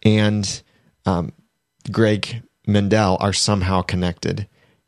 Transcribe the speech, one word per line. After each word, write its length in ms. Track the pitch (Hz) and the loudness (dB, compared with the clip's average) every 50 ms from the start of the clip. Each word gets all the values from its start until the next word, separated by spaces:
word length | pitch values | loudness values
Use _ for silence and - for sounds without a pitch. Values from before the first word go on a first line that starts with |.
| - | 0
and, 580 | 110 107 107 107 104 104 104 101 101 - - _ _ _ _ _ _ _ _ _ | 2 2 4 2 2 0 -2 -4 -6 -8 -12 _ _ _ _ _ _ _ _ _
um, 280 | 92 92 85 85 - - _ _ _ _ _ _ _ _ _ _ - | -2 -2 -2 -4 -6 -12 _ _ _ _ _ _ _ _ _ _ -6
Greg 500 | 92 107 113 107 107 101 - - 120 113 - _ _ _ _ | 0 2 2 2 2 0 -4 -8 -10 -12 -14 _ _ _ _
Mendel 520 | - 101 104 101 - 107 110 107 92 92 - | 0 2 2 4 4 2 4 4 2 2 0
are 140 | - 101 95 | 0 -2 -2
somehow 480 | - - - 104 98 90 92 95 92 | -2 0 0 0 0 0 0 0 0
connected, 680 | 87 - - 90 90 90 85 _ - - - - 104 - _ _ _ _ _ _ _ | -2 -2 -4 -2 -2 -4 -4 _ -6 -6 -6 -6 -8 -12 _ _ _ _ _ _ _